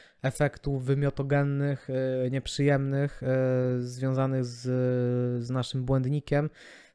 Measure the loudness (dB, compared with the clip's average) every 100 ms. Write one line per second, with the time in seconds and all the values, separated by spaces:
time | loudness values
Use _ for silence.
0 | -20 _ -4 0 0 -2 -4 -2 0 0
1 | 0 0 0 2 2 0 0 -2 -4 -2
2 | 0 0 0 -2 -4 2 4 4 2 0
3 | -2 -2 0 2 2 2 2 0 -4 -4
4 | -2 0 0 0 -2 -4 -2 0 2 2
5 | 0 0 0 -2 -4 -4 -2 -4 0 2
6 | 2 -2 0 0 0 -6 -20 -20 -20